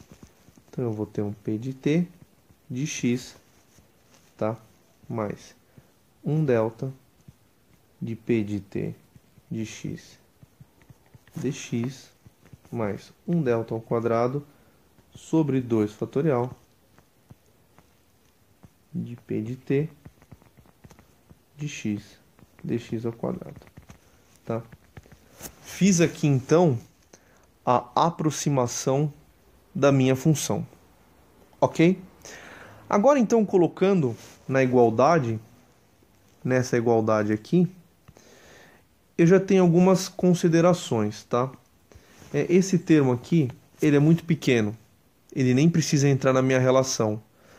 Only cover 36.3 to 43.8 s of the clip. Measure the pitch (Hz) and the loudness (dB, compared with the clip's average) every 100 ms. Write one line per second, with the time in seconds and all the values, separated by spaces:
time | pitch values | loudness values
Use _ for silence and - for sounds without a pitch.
36.3 | _ 123 127 127 123 117 113 110 107 104 | _ -2 -2 0 0 2 2 2 0 0
37.3 | 107 - 170 175 - _ _ _ - _ | -4 0 0 0 -4 _ _ _ -20 _
38.3 | - - - - _ _ _ _ - 170 | -20 -20 -20 -20 _ _ _ _ 2 4
39.3 | 190 190 190 180 165 180 185 - - 180 | 4 4 4 4 6 4 4 0 -2 2
40.3 | 175 180 165 170 170 - 117 104 107 - | 2 2 4 4 2 -2 -2 -2 -6 -4
41.3 | 120 135 - _ _ _ - _ - - | -2 -2 -6 _ _ _ -20 _ -20 -8
42.3 | 139 151 180 190 175 - 156 135 123 - | -4 2 2 2 0 4 4 4 0 0
43.3 | 170 127 - _ - | 0 0 -4 _ -2